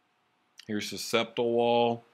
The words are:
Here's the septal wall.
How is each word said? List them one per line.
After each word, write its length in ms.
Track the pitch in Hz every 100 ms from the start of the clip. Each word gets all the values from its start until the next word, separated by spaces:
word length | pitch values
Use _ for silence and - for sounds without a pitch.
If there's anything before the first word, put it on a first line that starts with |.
| _ _ _ _ _ - -
Here's 240 | 104 101
the 80 | 95
septal 560 | - 113 113 - 120
wall. 500 | 117 117 120 120 117 -